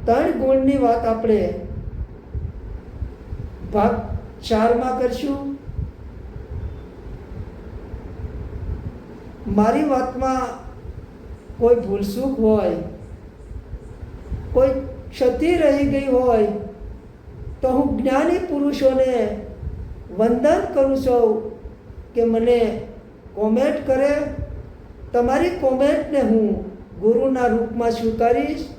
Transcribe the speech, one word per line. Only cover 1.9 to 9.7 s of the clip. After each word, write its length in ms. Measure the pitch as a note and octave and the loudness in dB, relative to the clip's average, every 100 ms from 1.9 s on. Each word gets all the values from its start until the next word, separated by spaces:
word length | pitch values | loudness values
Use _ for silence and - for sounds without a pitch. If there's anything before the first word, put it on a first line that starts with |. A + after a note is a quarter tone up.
| - - - - - - - - - - - - - - - - - - | -8 -10 -10 -10 -8 -8 -10 -12 -12 -14 -10 -10 -10 -12 -10 -10 -10 -2
ભાગ 220 | G#3 A3 A3+ - - - - | 2 2 2 -4 -8 -8 -14
ચારમાં 580 | - A3 A#3 A#3+ B3+ B3+ | -2 2 4 2 0 0
કરશું. 580 | B3 A3+ C#4+ C#4 C#4 C#4 - - - - - - - - - - - - - - - - - - - - - - - - - - - - - - - - - - - - - - A3 | -2 0 -4 -4 -6 -8 -10 -8 -8 -10 -16 -16 -14 -14 -10 -8 -8 -10 -16 -16 -16 -14 -14 -12 -12 -14 -14 -14 -14 -14 -12 -12 -10 -10 -10 -8 -8 -6 -8 -12 -16 -18 -18 -12 0
મારી 420 | G3 G#3+ | 4 4